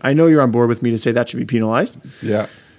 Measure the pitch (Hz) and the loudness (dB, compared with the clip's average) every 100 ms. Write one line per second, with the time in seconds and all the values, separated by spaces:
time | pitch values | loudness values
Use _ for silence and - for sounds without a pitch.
0 | 131 147 165 156 127 117 120 117 120 113 | -2 2 4 4 2 2 0 0 -2 -2
1 | - 117 120 120 113 117 110 117 - - | -2 -2 -2 -6 -4 -2 0 -2 -2 -8
2 | - - 110 104 104 - _ | -20 -12 -4 -4 -4 -12 _